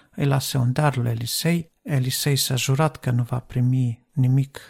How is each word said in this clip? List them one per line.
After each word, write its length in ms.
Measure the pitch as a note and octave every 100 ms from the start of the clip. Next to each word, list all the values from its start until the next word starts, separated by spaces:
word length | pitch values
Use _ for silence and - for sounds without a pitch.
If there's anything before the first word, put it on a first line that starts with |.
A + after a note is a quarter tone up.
| _
îi 140 | - C#3+
lase 320 | C#3 - C3+
un 140 | B2
dar 240 | B2+ D3+ B2+
lui 140 | A#2
Elisei. 600 | A2+ A#2 - E3 E3+ - _
Elisei 540 | A#3 C#3 B2+ - D3 C3
s-a 200 | - B2+
jurat 420 | - C3+ D#3 -
că 140 | C3
nu 120 | B2
va 160 | A#2+ A#2+
primi 680 | - B2+ B2 C3 B2 A2+ _
nimic 480 | - B2+ C3+ C3+ - -